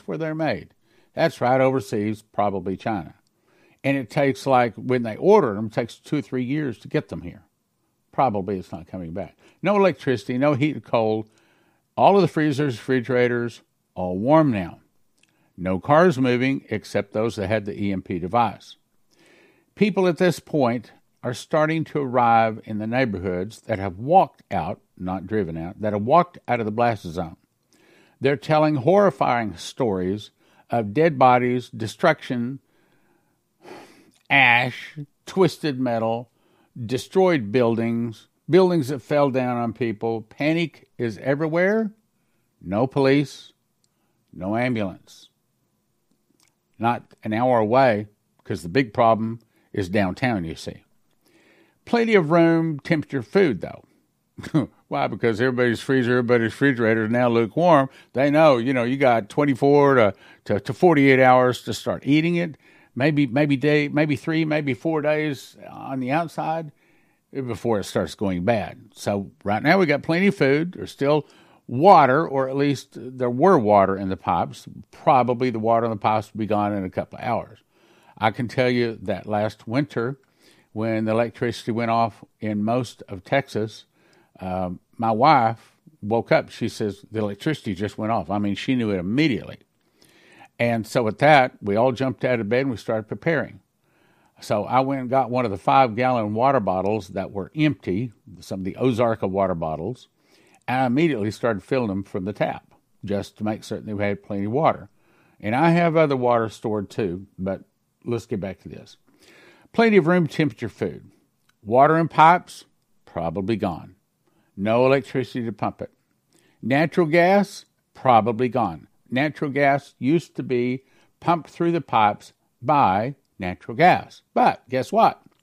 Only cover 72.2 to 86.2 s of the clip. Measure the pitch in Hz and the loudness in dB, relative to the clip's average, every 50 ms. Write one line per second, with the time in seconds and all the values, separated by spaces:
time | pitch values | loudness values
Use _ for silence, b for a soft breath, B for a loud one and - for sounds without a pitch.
72.2 | 165 160 135 135 131 131 135 139 147 143 139 123 - _ - 147 117 127 131 127 | 0 -2 -2 -4 -4 -2 -2 0 0 0 0 -2 -6 _ -18 -16 -16 -14 -8 -4
73.2 | 127 123 123 127 151 190 190 147 107 104 104 101 95 95 95 95 101 95 92 90 | -4 -4 0 2 4 4 4 4 4 6 6 6 6 4 2 -2 -4 -6 -6 -6
74.2 | - 104 90 85 107 139 123 - - - - - - _ - - - 165 147 127 | -2 -2 -2 0 -2 -4 -8 -16 -18 -20 -20 -20 -20 _ -16 -6 0 2 4 4
75.2 | 123 117 123 120 131 127 113 113 107 113 113 117 117 117 113 101 - 113 107 110 | 4 2 0 -2 -2 -4 -2 -2 0 2 2 2 0 -2 -4 -2 0 0 0 0
76.2 | 107 - - 104 110 95 107 104 104 104 104 101 95 92 - 104 85 - - - | -2 -6 -8 -8 -4 -2 0 0 0 -2 -2 -4 -6 -6 -6 -6 -8 -8 -10 -10
77.2 | - 120 117 95 - - 110 _ _ b b b b b b b b b b b | -6 -6 -4 -6 -6 -10 -18 _ _ b b b b b b b b b b b
78.2 | 104 113 107 - 123 107 - - 127 127 123 120 120 113 107 104 101 95 98 90 | -2 -2 -2 -2 -8 -6 -2 0 0 0 2 0 -2 -2 -4 -8 -6 -6 -6 -6
79.2 | - 104 107 104 107 110 - _ - 117 110 131 151 - - 127 117 123 139 - | -6 -4 -4 -2 -2 -2 -4 _ -12 -6 -4 -4 -4 -4 -4 -6 -4 -6 -6 -10
80.2 | _ b b b b b b b b b b 107 110 113 113 110 110 110 110 113 | _ b b b b b b b b b b -6 -4 -4 -2 -2 -2 -2 0 0
81.2 | 120 113 - - 131 120 117 - - - 110 113 117 113 113 117 117 110 - - | 0 -2 -4 -6 -6 -6 -6 -6 -6 -6 -4 -4 -2 -2 0 0 0 -2 -4 -8
82.2 | - _ _ - - 107 107 104 104 110 117 127 131 - - - - - 104 92 | -20 _ _ -10 -6 -6 -4 -2 -2 -2 -2 -2 -2 -6 -10 -20 -16 -16 -14 -14
83.2 | - - 139 139 131 - - 113 107 110 - - - b b b b b b b | -6 -2 -2 -2 -2 -2 -6 -6 -6 -6 -8 -16 -20 b b b b b b b
84.2 | b b b - 95 92 92 92 92 90 90 - _ _ _ - 120 113 110 107 | b b b -14 -10 -6 -6 -4 -4 -6 -8 -12 _ _ _ -6 -2 -2 0 2
85.2 | 135 151 156 131 117 113 117 - - _ _ _ _ - _ - - 104 113 117 | 4 6 6 6 4 2 -2 -4 -12 _ _ _ _ -20 _ -12 -6 -2 -2 -2